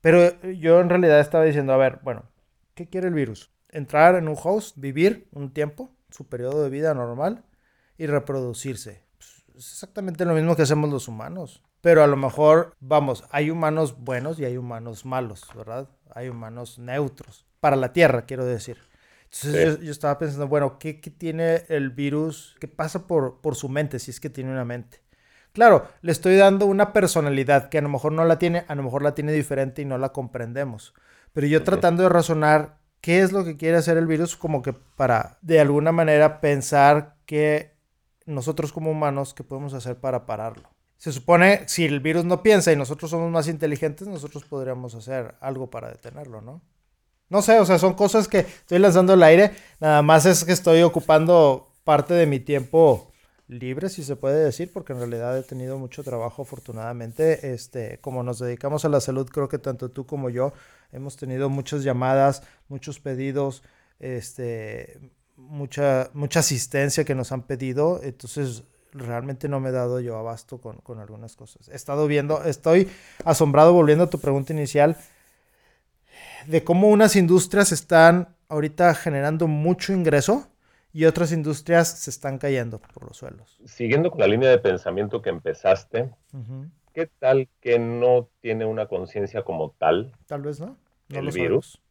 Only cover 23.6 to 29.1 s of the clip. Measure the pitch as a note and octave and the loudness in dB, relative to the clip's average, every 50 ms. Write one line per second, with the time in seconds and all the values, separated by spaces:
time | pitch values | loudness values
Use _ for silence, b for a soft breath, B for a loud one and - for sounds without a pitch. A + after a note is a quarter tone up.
23.6 | - C3 C3+ D3 D3+ C#3 - B2 - - A#2+ - - C#3+ A#2+ C3+ B2+ C3 C3 C3 | -8 -6 -4 -4 -4 -4 -6 -10 -12 -12 -16 -14 -14 -14 -12 -10 -10 -8 -8 -8
24.6 | B2 A#2+ A#2+ B2 - _ _ _ _ _ _ _ _ _ _ _ _ _ _ G#3 | -8 -8 -10 -12 -14 _ _ _ _ _ _ _ _ _ _ _ _ _ _ 6
25.6 | A#3 A#3 F#3+ C3+ B B B B - E3+ D#3 D3 - F#3 F#3 F#3+ G3 G3 G3 G3 | 6 8 8 6 B B B B -4 -4 -4 0 2 4 6 8 8 6 6 4
26.6 | G3+ G3 G3 G3 G3+ G3+ - G#3+ F#3 E3+ - E3 D3 C#3+ C#3 C3+ C3+ C3 C#3+ C3+ | 2 2 2 2 0 2 2 0 0 2 0 -2 -2 0 -2 -2 2 2 2 2
27.6 | C#3 - - D#3 D3 D3 C#3+ B2+ - D3+ D#3 D#3+ E3 E3 E3 D#3+ F3+ F3 E3+ F3 | 2 0 -4 -4 -2 -2 -6 -4 -4 -4 0 0 2 2 2 2 2 -2 -2 -4
28.6 | E3+ - D3+ C#3+ C#3 B2 A#2+ C#3 C#3+ D3 | -6 -8 -10 -8 -8 -6 -6 -2 -2 -2